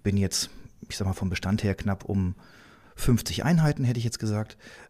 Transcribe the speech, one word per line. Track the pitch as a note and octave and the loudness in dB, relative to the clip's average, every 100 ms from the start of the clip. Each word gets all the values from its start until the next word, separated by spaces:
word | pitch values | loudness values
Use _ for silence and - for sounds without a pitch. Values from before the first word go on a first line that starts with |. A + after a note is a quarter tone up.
bin | G#2 G2 | 0 2
jetzt, | F#2+ - - - - - - | 2 0 -6 -10 -20 -18 -12
ich | - | -4
sag | G2 | -2
mal, | |
vom | F#2 - | -2 -2
Bestand | F2 F#2+ G#2+ | -2 0 0
her | G#2 F#2 | 0 0
knapp | G2+ F#2+ | -2 -2
um | - G2+ F2+ - - - - - - - | -2 0 0 -2 -12 -20 -20 -20 -20 -2
fünfzig | - A#2 - F2 | 2 2 2 -2
Einheiten, | C#3+ F3 D#3 C#3+ | 2 4 4 2
hätte | B2 A#2+ | 0 0
ich | |
jetzt | A2+ - | -2 -2
gesagt, | A2 G#2 A2 - - - - | -2 -2 -4 -10 -20 -20 -10